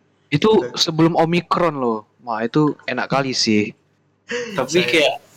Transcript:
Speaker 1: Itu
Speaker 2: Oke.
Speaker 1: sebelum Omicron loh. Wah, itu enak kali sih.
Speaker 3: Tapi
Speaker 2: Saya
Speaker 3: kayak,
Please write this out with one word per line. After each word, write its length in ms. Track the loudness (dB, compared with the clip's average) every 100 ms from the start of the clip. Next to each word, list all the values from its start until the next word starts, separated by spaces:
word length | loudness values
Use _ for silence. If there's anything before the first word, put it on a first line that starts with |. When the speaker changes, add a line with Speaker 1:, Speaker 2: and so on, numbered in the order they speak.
| _ _ _
Speaker 1:
Itu 340 | 0 4 4
Speaker 2:
Oke. 140 | 2 -4
Speaker 1:
sebelum 400 | -2 2 2 4
Omicron 580 | 2 0 -2 0 0
loh. 320 | 0 -2 -4 -8 _
Wah, 220 | -8 -4
itu 320 | 0 2 0 -2
enak 240 | -6 -4 -2
kali 260 | -2 -2
sih. 380 | -2 0 0 0 -8 _ _ _ _ -10
Speaker 3:
Tapi 500 | -10 -6 -6 -2 -2
Speaker 2:
Saya 80 | 0
Speaker 3:
kayak, 280 | 2 0 -2 -12